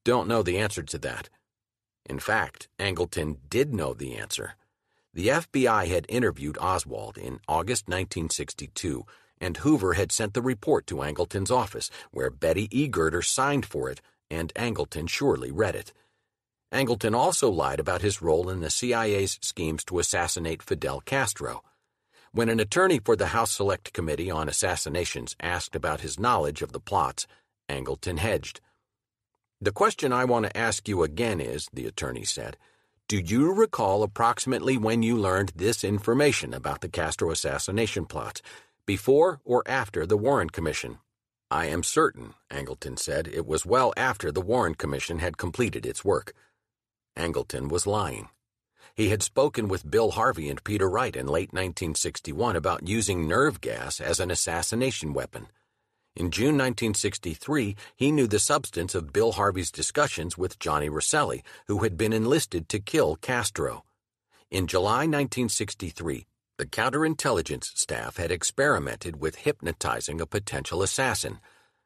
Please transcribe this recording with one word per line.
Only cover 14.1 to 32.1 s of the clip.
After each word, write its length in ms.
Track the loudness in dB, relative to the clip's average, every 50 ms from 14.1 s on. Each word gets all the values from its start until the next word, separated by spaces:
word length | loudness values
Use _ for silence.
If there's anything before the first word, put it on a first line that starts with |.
| _ _ _
and 240 | -8 -6 -4 -4 -4 -4
Angleton 520 | -4 -2 -2 -2 -2 -4 -4 -6 -6 -4
surely 440 | -4 -2 0 2 2 2 0 -2 -2
read 240 | 0 0 0 0 0
it. 180 | -4 -8 -12 -18 _ _ _ _ _ _ _ _ _ _ _ _ _ _ -4
Angleton 440 | -2 0 2 2 2 2 2 2 4
also 320 | 4 4 4 4 4 4
lied 320 | 4 4 2 2 0 0 0
about 220 | 0 0 0 0
his 220 | 0 0 0 0 2
role 260 | 2 4 4 2 0
in 120 | -2 -4
the 100 | -2 -2
C 200 | -2 0 0 0
I 140 | 2 2 2
A's 320 | 2 2 2 0 0 -2 -6
schemes 440 | -6 -6 -4 -2 -2 -2 -2 -4 -4
to 160 | -2 -2 0
assassinate 640 | 0 0 0 0 0 0 -2 -2 -4 -4 -4 -6 -4
Fidel 380 | -4 -4 -2 -2 -4 -4 -6
Castro. 600 | -4 -2 0 0 0 0 -2 -4 -6 -8 -8 -10 -14 _ _ _ _ _ _ _ _ _ _ _ -20 _
When 180 | 0 2 2 4
an 100 | 4 2
attorney 380 | 2 2 4 4 6 6 4
for 180 | 4 4 4 4
the 180 | 4 4 2 2
House 140 | 2 2 2
Select 420 | 0 0 2 2 0 0 -4 -8 -6
Committee 380 | -4 -2 -2 -2 -2 -2 -2
on 180 | -2 -2 -2 -2
Assassinations 840 | 0 0 0 0 0 -2 -2 -2 -2 -2 -2 -2 -4 -6 -8 -10 -10 -6
asked 360 | -4 -4 -2 -4 -4 -6 -6
about 260 | -4 -2 -2 -2 -4
his 160 | -6 -8 -6
knowledge 460 | -2 0 2 2 2 2 0 -2 -4 -8
of 80 | -8
the 80 | -8 -10
plots, 480 | -6 -2 0 0 0 0 -2 -6 -10 -10 -14 _ _ _ _ _ _ -6
Angleton 480 | -6 -4 -4 -6 -6 -6 -4 -4 -2
hedged. 440 | 0 0 0 0 0 -2 -6 -14 -16 _ _ _ _ _ _ _ _ _ _ _ _ _ _ _ _ _ _ _ -4
"The 140 | -2 -2 2
question 400 | 4 4 4 4 2 0 2 2
I 100 | 2 4
want 220 | 4 4 4 2
to 120 | 0 0
ask 300 | 0 0 0 0 -2 -2
you 160 | 0 2 2 2
again 380 | 2 2 0 0 0 0 -2
is," 260 | -2 -4 -4 -6 -8 -8 -8
the 120 | -8 -8
attorney 380 | -8 -6 -6 -6 -6